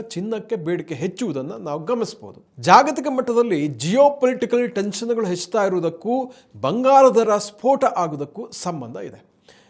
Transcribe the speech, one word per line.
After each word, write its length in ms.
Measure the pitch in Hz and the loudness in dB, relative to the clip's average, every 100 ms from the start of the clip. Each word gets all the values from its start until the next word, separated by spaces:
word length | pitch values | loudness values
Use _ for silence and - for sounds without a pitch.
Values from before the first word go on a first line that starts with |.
ಚಿನ್ನಕ್ಕೆ 540 | 220 175 208 220 214 220 | -10 -8 -6 -6 -6 -6
ಬೇಡಿಕೆ 400 | 156 175 156 139 | -4 -4 -6 -6
ಹೆಚ್ಚುವುದನ್ನು 640 | 180 - 233 135 135 220 | -6 -4 -6 -4 -8 -10
ನಾವು 280 | 165 151 160 | -8 -8 -4
ಗಮನಿಸ್ಬೋದು. 560 | 240 220 - 101 - _ - | -4 -4 -8 -18 -20 _ -6
ಜಾಗತಿಕ 480 | 120 208 285 302 285 | 6 6 6 0 -4
ಮಟ್ಟದಲ್ಲಿ 580 | 262 247 233 240 160 147 | -2 0 0 2 0 -2
ಜಿಯೋಪೊಲಿಟಿಕಲ್ 1040 | 120 151 233 285 285 254 254 240 240 240 | -4 0 4 4 4 0 0 0 0 0
ಟೆನ್ಷನ್‌ಗಳು 540 | 240 202 190 233 226 202 | -2 -4 -6 -4 -2 -2
ಹೆಚ್ಚುತ್ತಾ 400 | 180 - 220 196 | -4 -4 0 0
ಇರುವುದಕ್ಕೂ 680 | 185 165 165 208 254 254 - _ 101 | 0 -4 -4 -4 -4 -4 -12 _ -6
ಬಂಗಾರ 480 | 127 214 262 269 262 | -4 0 6 8 8
ದರ 280 | 220 220 208 | 6 4 0
ಸ್ಫೋಟ 460 | - - 254 269 262 - | -2 -2 0 2 2 0
ಆಗುವುದಕ್ಕೂ 560 | 170 147 143 190 247 | -2 -4 -10 -10 -14
ಸಂಬಂಧ 460 | - 180 165 117 98 | -10 -8 -8 -10 -12
ಇದೆ. 320 | 151 98 _ _ _ _ _ | -14 -16 _ _ _ _ _